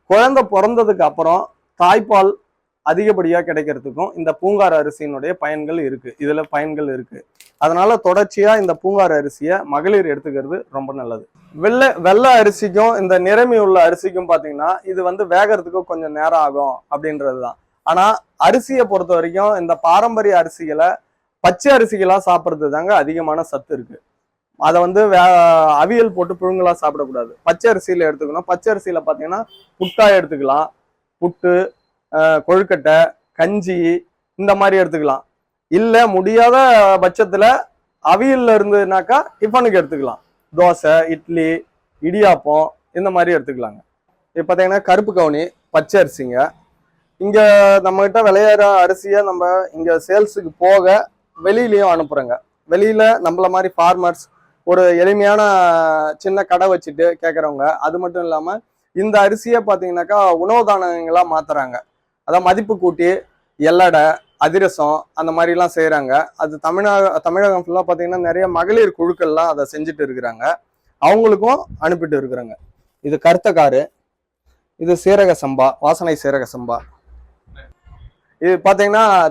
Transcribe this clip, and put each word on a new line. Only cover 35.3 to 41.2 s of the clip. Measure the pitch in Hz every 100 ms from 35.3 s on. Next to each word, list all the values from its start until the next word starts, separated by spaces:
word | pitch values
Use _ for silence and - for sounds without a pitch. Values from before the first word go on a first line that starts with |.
| _ _ _ _
இல்ல | 175 226 226 233
முடியாத | 190 190 226 240 254 262 226 196 190
பட்சத்துல | 185 180 208 196 220 277 - _ _ _
அவியல்ல | 151 190 269 262 240
இருந்ததுனாக்கா | 214 208 202 190 190 185 269 302 _
டிஃபனுக்கு | 214 247 240 185
எடுத்துக்கலாம். | 143 151 131 110 _ _ _ 156
தோசை, | 180 165 156 160 160
இட்லி, | 160